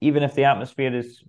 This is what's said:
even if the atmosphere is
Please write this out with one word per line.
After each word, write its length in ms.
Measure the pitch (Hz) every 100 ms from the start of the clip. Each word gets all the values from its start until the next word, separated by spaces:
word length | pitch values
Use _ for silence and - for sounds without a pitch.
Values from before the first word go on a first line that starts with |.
even 240 | 143 147
if 100 | 143
the 100 | 139
atmosphere 480 | 139 104 123 - 131
is 300 | 123 120 -